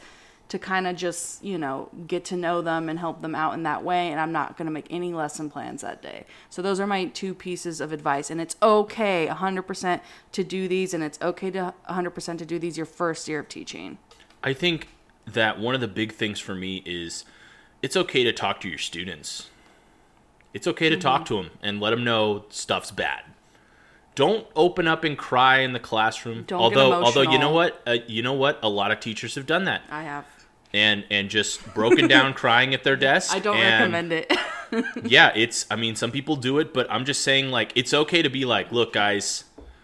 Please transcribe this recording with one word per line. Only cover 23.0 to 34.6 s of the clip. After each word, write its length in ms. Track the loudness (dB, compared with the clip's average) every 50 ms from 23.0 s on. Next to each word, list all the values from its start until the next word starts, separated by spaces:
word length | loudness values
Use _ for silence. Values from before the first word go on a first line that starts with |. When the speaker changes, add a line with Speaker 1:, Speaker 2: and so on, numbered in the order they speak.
| -4 -4 -4 -6 -10 -18 -20 _ _ _ _ _ _ _ _ _ _ _ _ _ _ _ 0
Speaker 2:
Don't 320 | 2 2 2 2 0 -2 -4 2
open 320 | 4 4 4 4 2 0 0
up 160 | 0 0 0
and 120 | -2 -4 -4
cry 420 | -6 0 2 4 6 6 6 6
in 140 | 4 2 -2
the 60 | -6
classroom. 640 | -6 -4 0 2 2 0 0 -2 -8 -8 -10 -8 -8 -6
Speaker 1:
Don't 120 | 0 4 4 6 6
get 40 | 8
Speaker 2:
Although, 240 | 6 6 6 6 4
although, 160 | 4 6 6
you 160 | 6 6 6 4
know 120 | 4 4
Speaker 1:
emotional. 20 | 4
Speaker 2:
what? 280 | 4 4 2 0 -4 -2 0
Uh, 100 | 0 0 0 -2
you 140 | -4 -2 -2
know 100 | 0 0
what? 260 | 2 2 2 0 0 0
A 40 | 0
lot 240 | 0 2 2 2
of 80 | 0 -2
teachers 360 | -2 -8 -8 -6 -8 -8 -8
have 100 | -8 -4
done 200 | 0 0 0 0
that. 180 | 0 -2 -4 -6 -8
Speaker 1:
I 120 | -12 -10 -10
have. 220 | -8 -10 -10 -12 -14 -20 -20 -20 _ _ _ _ _ 2
Speaker 2:
And, 320 | 4 4 4 4 2 0 -2
and 180 | -2 -2 0 0
just 440 | 0 0 0 0 -4 -10 -12 -8 -2
broken 320 | 2 4 6 6 6 6 8
down 260 | 8 6 6 4 2
Speaker 1:
<laughs> 100 | 0 2
Speaker 2:
crying 300 | 4 6 6 6 4 2
at 100 | 0 2
their 120 | 2 2
desk. 400 | 4 4 4 4 4 2 0 -2
Speaker 1:
I 40 | -2
don't 180 | 0 0 2 4
Speaker 2:
And 360 | 4 6 6 4 4 2 0
Speaker 1:
recommend 180 | -2 -2 -2
it. 220 | -4 -4 0 0 -2 -2 -2 -6 -8 -12